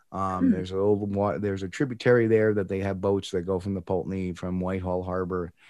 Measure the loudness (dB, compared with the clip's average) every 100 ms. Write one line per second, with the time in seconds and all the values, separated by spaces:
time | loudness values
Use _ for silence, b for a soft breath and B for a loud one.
0 | b -6 -4 0 2 2 0 0 2 2
1 | 0 0 0 0 -2 -2 -6 -4 -4 0
2 | 4 6 6 4 4 2 0 -2 -2 0
3 | 0 0 0 -4 -2 -2 -2 -4 -2 -4
4 | -2 -4 -4 -6 -4 -2 -2 -2 -2 -2
5 | -2 -4 -2 -2 -4 -10